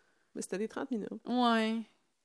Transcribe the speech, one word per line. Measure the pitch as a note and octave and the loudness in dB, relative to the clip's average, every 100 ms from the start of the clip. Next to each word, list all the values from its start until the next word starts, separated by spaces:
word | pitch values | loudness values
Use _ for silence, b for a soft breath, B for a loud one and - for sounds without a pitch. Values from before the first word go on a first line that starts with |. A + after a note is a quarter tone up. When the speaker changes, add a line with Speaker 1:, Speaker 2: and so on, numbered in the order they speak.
| _ _ _ | _ _ _
Speaker 1:
Mais | - | -8
c'était | - F#3 | -4 -2
des | A3 | -2
trente | - C#4+ | -4 -4
minutes. | A3+ - G#3+ - | -4 -4 -8 -2
Speaker 2:
Ouais. | B3 A#3+ A3+ A3 A3+ A3 _ _ _ | 2 4 4 2 0 -6 _ _ _